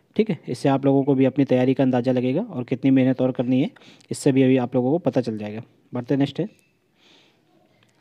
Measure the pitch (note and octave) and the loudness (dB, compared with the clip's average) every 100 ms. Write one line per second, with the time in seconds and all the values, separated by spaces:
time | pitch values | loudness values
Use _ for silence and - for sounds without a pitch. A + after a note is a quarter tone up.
0 | _ - A3 D#3+ - C3 C#3+ C#3 C#3 C3+ | _ -4 -2 -4 -8 -4 0 0 2 2
1 | C3+ C3+ C3 C#3+ C3+ B2+ B2+ C3 C3 B2 | 2 2 2 2 0 2 2 2 2 0
2 | B2 B2+ B2+ C#3+ A#3+ C3 B2 B2+ C#3 C3+ | 0 0 0 -2 -6 -8 -6 -2 2 4
3 | C3 B2+ C3 C3 A#2+ B2+ D3 - - - | 2 2 -2 -2 -2 0 -2 -6 -20 -20
4 | - - C#3+ C3 C3 C3 A#2+ C3 B2 E3+ | -14 -2 0 4 4 2 0 -2 0 -2
5 | C#3 B2+ A#2 G#2+ G#2 G#2+ - _ _ B2 | -2 -2 -4 -6 -10 -12 -16 _ _ -10
6 | A#2+ C#3 C#3 - F#3+ _ _ _ _ _ | -4 -2 -2 -4 -10 _ _ _ _ _
7 | _ _ _ _ _ _ _ _ _ _ | _ _ _ _ _ _ _ _ _ _